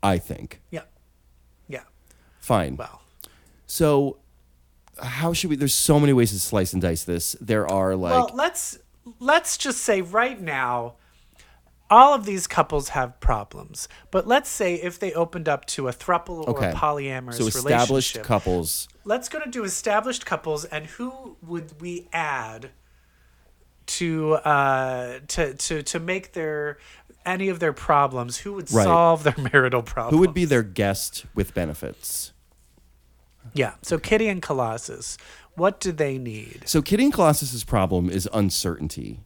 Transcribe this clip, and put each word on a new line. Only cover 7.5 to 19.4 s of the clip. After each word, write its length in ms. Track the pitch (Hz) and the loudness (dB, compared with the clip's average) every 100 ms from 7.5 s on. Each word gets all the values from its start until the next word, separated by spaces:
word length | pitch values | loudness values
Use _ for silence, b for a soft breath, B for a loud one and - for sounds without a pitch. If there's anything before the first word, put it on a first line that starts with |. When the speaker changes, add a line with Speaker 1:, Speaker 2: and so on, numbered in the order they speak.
| 110 87 | 0 2
Speaker 1:
are, 240 | 95 95 | 0 2
like, 180 | 95 90 | 0 2
Speaker 2:
Well, 180 | 254 240 | 2 2
let's, 440 | 240 320 330 - - _ _ - 233 | 0 -2 -2 -10 -12 _ _ -20 -8
let's 360 | 247 311 330 - | 2 2 2 -4
just 240 | 285 247 | -4 -4
say 180 | - 202 | 0 0
right 400 | 175 202 247 247 | 2 0 0 -2
now, 540 | 175 139 127 123 120 120 b b b b b b _ _ _ | -6 -2 -2 -2 -4 -12 b b b b b b _ _ _
all 260 | 214 269 | 10 10
of 100 | 285 208 | 8 0
these 220 | 196 170 | -4 -2
couples 400 | - 160 151 135 | 0 0 0 -4
have 300 | 143 123 - | -4 -6 -2
problems. 680 | - 113 104 - - - - B B | 0 0 -2 -16 -18 -14 -16 B B
But 160 | 190 190 | -2 4
let's 240 | 262 285 | 2 2
say 240 | - 190 | -2 -2
if 240 | 170 175 170 | -2 -6 -6
they 140 | 196 | -6
opened 360 | 156 170 180 156 | -2 -2 -2 -2
up 180 | 143 - | -2 -4
to 200 | - 135 | -6 -6
a 60 | |
thruple 560 | 120 - 180 - 170 151 | -6 -2 -2 -2 -8 -4
or 80 | 110 | -2
Speaker 1:
Okay. 140 | 98 | -2
Speaker 2:
a 40 | |
polyamorous 600 | 80 156 147 139 131 127 | 0 -2 -2 -4 -8 -8
Speaker 1:
So 120 | 120 110 | -2 -2
established 720 | 117 127 120 123 131 127 - | -2 2 2 4 2 0 -6
Speaker 2:
relationship. 80 | 107 | 0
Speaker 1:
couples. 640 | 110 - 90 80 - - _ | 0 2 -2 -2 -6 -8 _
Speaker 2:
Let's 240 | - 233 247 | -4 -4 -4
go 100 | |
to 100 | 311 | -10